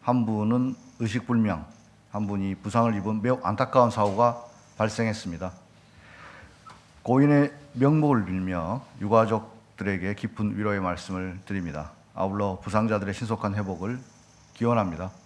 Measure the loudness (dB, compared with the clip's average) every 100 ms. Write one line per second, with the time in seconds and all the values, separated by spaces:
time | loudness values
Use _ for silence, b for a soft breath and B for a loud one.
0 | 2 2 2 0 2 2 0 -4 -14 -6
1 | -2 -2 0 2 2 0 -6 -18 -20 -20
2 | _ -6 -4 -2 -4 -4 -2 2 2 2
3 | -2 -2 0 0 -2 -2 2 4 4 4
4 | 0 4 2 2 -12 -20 -20 -2 -2 0
5 | -2 -2 -6 -8 -8 -12 -20 -20 B B
6 | B B B B B B B B -20 -16
7 | 2 4 6 6 2 -2 -14 2 4 4
8 | 4 2 2 -2 -2 -4 -4 -6 -8 -10
9 | 2 4 4 0 -4 -20 _ -6 -4 -2
10 | -4 -6 -8 -4 -4 -2 -2 -2 -2 -4
11 | -6 -8 -8 -10 -8 -6 -6 -8 -12 -16
12 | _ -6 -4 -2 -2 -4 -2 0 2 0
13 | -2 -6 -6 -4 -2 -4 -4 -6 -6 -8
14 | -10 -20 -20 -20 -20 -4 0 2 0 -4
15 | -10 -12